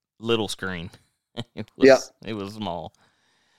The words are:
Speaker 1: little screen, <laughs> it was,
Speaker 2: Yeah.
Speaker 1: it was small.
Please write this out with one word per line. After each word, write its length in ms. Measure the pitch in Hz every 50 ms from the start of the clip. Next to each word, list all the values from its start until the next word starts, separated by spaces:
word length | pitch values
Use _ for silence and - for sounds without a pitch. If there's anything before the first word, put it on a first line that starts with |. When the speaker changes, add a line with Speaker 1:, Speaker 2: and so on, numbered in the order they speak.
| _ _ _ -
Speaker 1:
little 300 | 110 113 117 110 107 95
screen, 420 | - - - 95 92 87 85 95 - - _ _ _ _ _ _ _
<laughs> 200 | - 117 - _
it 160 | - 110 - _
was, 100 | - -
Speaker 2:
Yeah. 120 | 139 131 123 - - - _ - -
Speaker 1:
it 60 | 113
was 200 | 104 98 98 107
small. 380 | 110 104 95 85 87 80 - - _ _ _ _ _ _ _ _ _ _ _ _